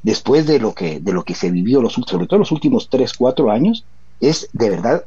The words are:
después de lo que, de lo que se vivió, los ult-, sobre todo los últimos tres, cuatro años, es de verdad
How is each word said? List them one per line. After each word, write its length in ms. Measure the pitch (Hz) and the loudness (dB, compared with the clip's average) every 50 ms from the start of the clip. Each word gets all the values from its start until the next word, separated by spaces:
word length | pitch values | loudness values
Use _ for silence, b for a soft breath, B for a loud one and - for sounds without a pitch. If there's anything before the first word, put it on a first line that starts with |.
| - | -2
después 420 | 110 107 - - - 131 151 160 | -2 -2 -2 0 2 2 4 4
de 140 | 147 156 139 | 4 2 2
lo 120 | 113 107 - | 2 0 -2
que, 280 | - 95 82 78 73 | -4 -4 -6 -6 -4
de 120 | 76 98 92 | -4 -2 -2
lo 120 | 90 85 | -2 -4
que 100 | - 87 | -4 -6
se 160 | - - 90 | -4 -2 -2
vivió, 320 | 90 90 90 107 127 139 120 | 0 0 2 2 4 4 2
los 160 | - - - | 2 0 -4
ult-, 100 | 123 - | -4 -4
sobre 200 | - 90 90 92 | -4 -4 -2 0
todo 100 | - 208 | 2 2
los 140 | - - 165 | 2 2 0
últimos 360 | 151 - 156 123 113 - - | 0 0 2 2 2 0 0
tres, 240 | - 127 131 113 - | 0 0 0 -2 0
cuatro 380 | - 120 127 131 - 151 113 | 0 0 0 2 2 2 2
años, 340 | 104 110 143 202 226 220 - - - - - - - - | 2 2 2 2 0 -2 -6 -12 -18 -20 -20 -20 -8 0
es 280 | - 135 160 - - - - | 0 2 2 0 -4 -8 -4
de 180 | 110 117 107 | 0 0 0
verdad 340 | 95 85 85 113 139 175 - | 0 0 0 0 0 0 0